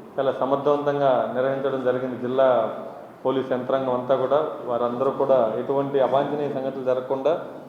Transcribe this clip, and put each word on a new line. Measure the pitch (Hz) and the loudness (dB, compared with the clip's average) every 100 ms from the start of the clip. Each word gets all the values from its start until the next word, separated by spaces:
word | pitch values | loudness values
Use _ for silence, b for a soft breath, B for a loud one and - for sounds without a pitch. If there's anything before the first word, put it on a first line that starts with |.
| - 143 | -8 -4
చాలా | 135 | -2
సమర్థవంతంగా | - 131 139 147 143 143 143 139 120 110 120 | 0 0 0 2 2 0 2 2 2 0 0
నిర్వహించడం | 135 135 139 131 | 0 0 -2 0
జరిగింది. | 127 127 127 113 | 0 0 -2 -4
జిల్లా | 123 131 131 120 110 - - - - - 131 | -2 4 4 4 2 -4 -10 -14 -16 -6 -2
పోలీస్ | 135 131 | 0 0
యంత్రాంగం | 127 123 131 131 | -2 0 0 0
అంతా | 123 123 131 | -2 0 0
కూడా, | 131 143 147 - 127 | 2 2 0 -4 -4
వారందరూ | 117 120 123 135 | -2 0 0 0
కూడా | 131 135 131 110 117 | 0 4 4 4 0
ఎటువంటి | 127 139 139 139 | -2 -2 0 2
అవాంఛనీయ | 117 135 143 147 143 | 2 2 0 -2 -4
సంగతులు | 139 131 131 | -4 -4 -4
జరగకుండా | 127 127 127 135 143 175 - - | -2 -2 -2 0 0 0 -4 -14